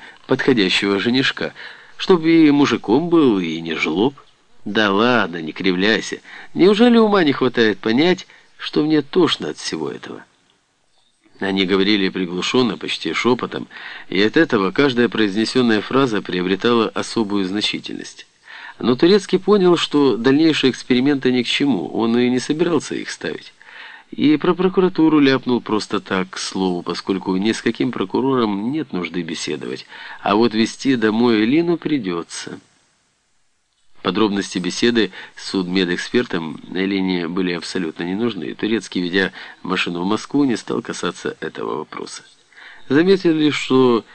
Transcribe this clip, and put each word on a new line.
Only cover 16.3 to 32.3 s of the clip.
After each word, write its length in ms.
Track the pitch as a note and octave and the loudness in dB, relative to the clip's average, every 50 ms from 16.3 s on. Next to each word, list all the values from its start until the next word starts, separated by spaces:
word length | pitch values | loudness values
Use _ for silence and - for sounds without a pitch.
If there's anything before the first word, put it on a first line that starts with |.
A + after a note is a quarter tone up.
| F2+ F2+ F2+ F#2 G2 F#2+ G#2+ A#2 A#2+ A#2 A2 F#2+ | -4 -4 -2 0 0 0 2 2 2 2 2 0
особую 560 | - G2+ G2+ - - A#2 A2 G2 G2+ G2+ F#2+ | -2 -6 -8 -4 -2 -2 -2 0 0 -2 -2
значительность. 840 | F#2 G2 G#2+ G2+ - - D2 - - G#1+ G1+ G1+ - - - - _ _ _ _ - - - - - - - | -2 -2 -4 -4 -4 -4 -6 -8 -10 -12 -12 -12 -14 -16 -20 -20 _ _ _ _ -20 -20 -20 -20 -18 -10 -4
Но 160 | - A#2+ B2+ | 0 0 2
Турецкий 440 | B2+ - F3 G3+ G#3 G3 - - F#3 | 4 4 6 6 4 4 2 -2 0
понял, 360 | F#3+ F#3+ G#3 G#3 F3+ F3+ E3+ | 2 4 4 4 6 6 4
что 400 | D#3 - - - D3 C#3+ C3+ - | 4 2 0 2 2 4 4 2
дальнейшие 560 | A#2+ A#2 C3 C3+ D3 D#3+ D#3+ C#3+ - - C3 | 2 2 2 4 4 4 4 2 2 2 0
эксперименты 600 | A2+ - - - B2+ B2 C3 C#3+ D3 C3+ - C3 | 0 0 -2 0 2 2 2 2 2 2 0 0
ни 120 | B2 B2+ A#2 | 0 0 0
к 40 | - | -2
чему, 400 | - - C#3+ C#3+ A#2+ F2+ D2+ - | -2 0 0 0 0 0 -2 -4
он 300 | - G2 A2 A2+ A#2 A#2+ | -4 -2 0 2 2 2
и 120 | B2 B2 | 2 2
не 100 | B2+ B2+ | 0 0
собирался 560 | - - D3 D#3 F3 F3 E3+ C3+ - - - | -2 -2 -2 -2 0 0 0 0 -2 -4 -6
их 140 | A1+ G#1+ - | -8 -8 -10
ставить. 440 | - - - E2+ D2 - - - - _ - - - - - - - - - _ | -10 -10 -8 -8 -8 -10 -12 -16 -20 _ -20 -20 -20 -20 -20 -20 -20 -20 -20 _
И 260 | - - - C#3+ D3+ D3 | -4 0 2 2 2 4
про 160 | - F3 F3 | 2 0 2
прокуратуру 680 | F#3 F#3 F#3 F#3 G3 F#3 F3+ F3+ - D#3+ D#3+ D3+ D3+ | 2 2 0 2 2 2 2 4 4 4 4 4 6
ляпнул 420 | C#3+ C3+ C3+ B2+ C3 B2+ B2 A2+ | 4 4 4 2 0 0 -2 -2
просто 380 | - - G#2+ G#2 - - A2 G2+ | -2 -2 -4 -4 -2 -4 -6 -6
так, 320 | F#2 - G2+ F#2+ F#2 F#2 | -4 -2 -2 -2 -2 -4
к 60 | - - | -6 -10
слову, 440 | - - - G2 F#2+ F#2 F2+ F2 | -10 -6 -4 -2 0 0 0 -2
поскольку 540 | E2 F2 E2+ - - - G2 F#2 F#2 G2+ F#2+ | -4 -6 -8 -6 -4 -4 -4 -2 -2 -2 -2
ни 160 | F#2 G2 A2+ | 0 0 0
с 100 | G#2+ - | -2 -2
каким 300 | - - A2+ - C3 C3 | -2 -4 -2 -2 -2 -2
прокурором 800 | A#2 - G2 F#2+ - A2 A#2+ C3+ C3+ B2+ A#2 G#2+ G2+ G2 G#2 A#2+ | -2 -4 -4 -4 -2 -2 0 0 0 0 0 0 0 -2 -4 -4
нет 200 | C#3+ D#3+ C#3+ C3+ | -4 -6 -6 -6
нужды 300 | - F2+ F2+ F2 - F2+ | -6 -6 -6 -6 -6 -6
беседовать, 640 | E2+ D#2+ E2 - - - D#2 C#2 - A#1+ C2+ C2 - - - - - - - - | -6 -6 -8 -8 -6 -6 -6 -6 -8 -8 -10 -10 -12 -16 -20 -20 -18 -18 -14 -8
а 140 | - - G2+ | -2 0 2
вот 180 | G#2+ A#2 A#2 G#2 | 2 2 2 2
везти 420 | A2 A2+ G#2+ - - - C3+ C3+ | 0 -2 -2 -4 -4 -2 -2 0
домой 480 | A#2 G#2+ A2 G#2+ A2+ A#2+ A#2+ A#2 G#2+ G#2+ | 2 2 0 2 2 2 2 4 2 2
Элину 340 | A2+ C#3 E3 E3+ F3 E3+ D#3+ | 2 2 2 2 0 -2 -2
придется. 840 | - D3+ D3+ C#3 G#2 F#2 F2 E2+ E2 - | -2 -4 -4 -4 -2 -4 -4 -6 -6 -8